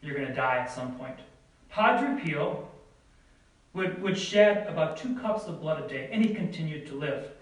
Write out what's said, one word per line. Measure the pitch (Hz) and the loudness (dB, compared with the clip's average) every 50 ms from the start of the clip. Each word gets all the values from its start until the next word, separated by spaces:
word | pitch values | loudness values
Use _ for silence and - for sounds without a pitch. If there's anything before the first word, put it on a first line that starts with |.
You're | - 151 139 | -8 -6 -4
gonna | 139 135 131 127 | -4 -4 -4 -2
die | 131 135 131 127 127 | -2 0 2 2 0
at | 123 123 | 0 -2
some | - 131 123 127 127 | -6 -8 -8 -8 -8
point. | 127 127 - - - - - _ _ _ _ _ _ _ _ | -10 -10 -12 -12 -14 -16 -20 _ _ _ _ _ _ _ _
Padre | - - 214 233 247 247 269 285 277 - - | -2 4 4 6 6 4 2 0 0 -2 -2
Pio | 165 151 147 143 120 117 - - - - - - - _ _ _ _ _ - _ _ _ _ _ _ _ _ _ _ _ | -4 -2 0 -2 -2 -2 -6 -8 -12 -16 -20 -20 -20 _ _ _ _ _ -20 _ _ _ _ _ _ _ _ _ _ _
would, | 180 190 180 - - | -2 -2 -2 -2 -2
would | 190 196 185 - | -2 -2 0 0
shed | - - - 208 208 208 202 - - - | -2 0 6 8 8 8 8 4 0 -4
about | 156 165 156 156 - - | 0 0 0 0 0 -6
two | - 254 254 - | -4 -4 -4 -2
cups | - 220 214 214 - | 0 -2 -2 -2 -2
of | 180 165 139 | -6 -10 -8
blood | 156 156 156 151 - | -2 -2 -2 -2 -4
a | - | -6
day, | 131 135 135 - | -8 -8 -8 -4
and | 220 220 220 | 2 2 4
he | 208 - | 4 4
continued | - 175 - - - 160 156 151 151 139 - | 0 -2 -4 -4 -2 -4 -4 -4 -6 -10 -10
to | 135 | -8
live. | 139 151 151 135 - 101 - - - | -6 -4 -2 -2 -4 -6 -10 -14 -18